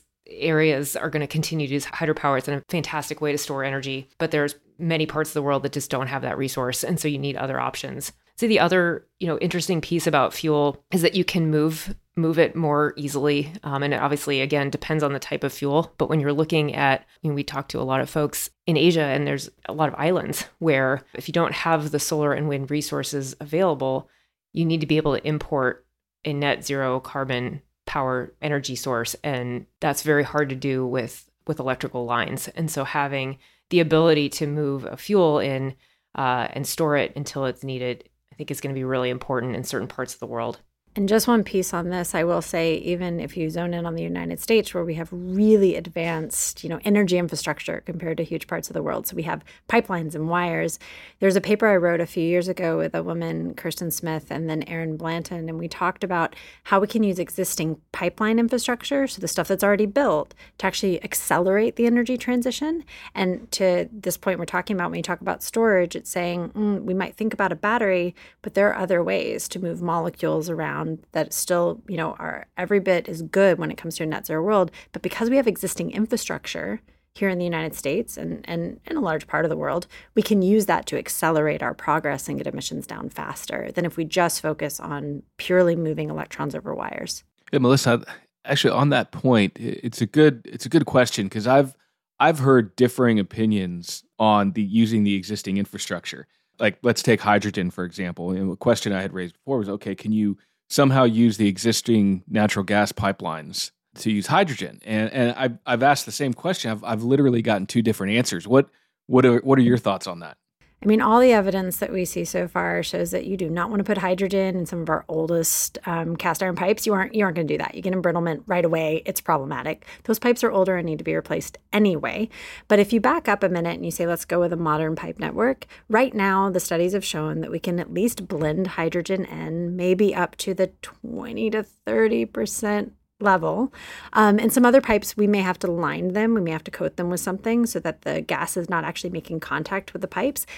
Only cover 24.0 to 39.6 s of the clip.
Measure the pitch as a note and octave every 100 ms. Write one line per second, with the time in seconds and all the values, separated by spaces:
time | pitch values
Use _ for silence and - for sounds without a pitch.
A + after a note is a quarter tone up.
24 | - _ _ _ _ - E3 E3 D#3 D#3
25 | D3+ C3 D3+ D3+ - C#3+ B2+ - _ _
26 | _ _ D3+ C#3+ C#3+ - - C#3 C3 C3
27 | - C#3 C3 B2 B2 - - _ - D3
28 | C3 B2+ - _ D3 C#3+ C3+ B2 C#3 A#2
29 | A#2 - D3 C3 B2 B2 - _ D#3 C#3
30 | D3+ D3 C#3+ D3 C#3+ C3 C#3 C3 B2+ C3
31 | A#2 - - _ - D3+ C3 B2+ C3 B2+
32 | A#2+ A#2+ - C#3 - - D#3 D3 C#3 D3+
33 | C#3+ C#3 C3 C3+ _ _ _ F3 D#3+ D#3+
34 | E3 D3+ C#3+ - D3 D3+ C#3+ C#3 - -
35 | - G3+ E3 D3 B2 C3+ C3+ C3 _ _
36 | _ - C3 B2 - - C#3+ - D#3 C#3+
37 | G2 - C#3+ C#3+ C3 B2 C3+ C3 B2 A#2+
38 | - _ _ - C#3+ C3+ C#3+ C3+ C3 C3
39 | B2+ B2+ - B2 B2+ A#2+